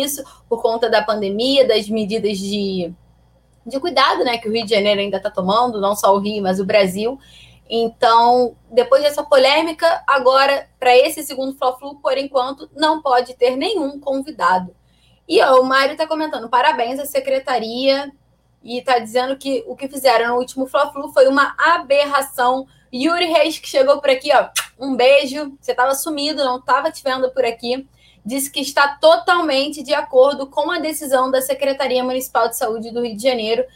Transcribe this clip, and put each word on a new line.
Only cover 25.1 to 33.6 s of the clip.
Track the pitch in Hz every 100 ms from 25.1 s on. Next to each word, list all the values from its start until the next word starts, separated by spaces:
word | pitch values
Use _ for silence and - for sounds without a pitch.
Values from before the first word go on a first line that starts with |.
| 285 277 285 285 277
você | -
tava | 247 254 269
sumido, | 330 294 285 302
não | 262 254
tava | - 254 311
te | -
vendo | 269 262 254
por | 262 233
aqui, | 233 240 254 269 _ _ _ 208
disse | 269 277
que | 285
está | 277 - 285 -
totalmente | 320 339 359 359 320 269 285 302
de | 262
acordo | 294 302 254 277 269 277
com | 302 311
a | 349
decisão | 311 311 277 262 262
da | 262
Secretaria | 262 269 277 277 262 254
Municipal | 254 254 254 233 233
de | -
Saúde | 240 220 226
do | 233
Rio | 240 208
de |
Janeiro | 262 247 214 233